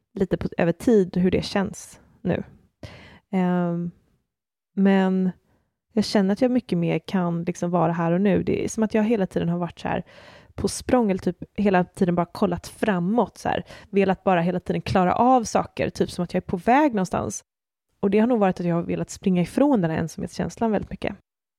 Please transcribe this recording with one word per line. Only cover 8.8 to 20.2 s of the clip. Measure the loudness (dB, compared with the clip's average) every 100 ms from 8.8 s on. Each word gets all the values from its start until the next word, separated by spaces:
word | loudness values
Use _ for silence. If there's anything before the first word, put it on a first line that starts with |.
att | 0
jag | 2
hela | 2 0 0
tiden | -2 -2
har | -2
varit | -4 -8
så | -6
här | -6 -8 -16 -20 -20 -18 -6
på | -6
språng | -6 0 0 2
eller | -2
typ | -4 -6 -8 -2
hela | 2 2
tiden | 0 -2 0 0
bara | -2
kollat | -2 -2 -2 -10
framåt | -4 -2 0 0 0 -2 -4
så | -4
här. | -4 -6 -16 -4
Velat | 0 0 0
bara | 0 2
hela | 2 -2
tiden | -4 -6
klara | 0 2 2 2
av | 4 2
saker, | 2 -2 -2 -4 -4
typ | -2 -4
som | -4
att | -4
jag | -4
är | -4
på | -4
väg | 2 4 4
någonstans. | 0 -2 -4 -4 -8 -12 _ _ _ _ _
Och | 2
det | 4
har | 4
nog | 4
varit | 2 0
att | 0
jag | -2
har |
velat | -2 -4 -6
springa | -4 0 2
ifrån | 2 2 4 4
den | 0
här | -2
ensamhetskänslan | -4 -6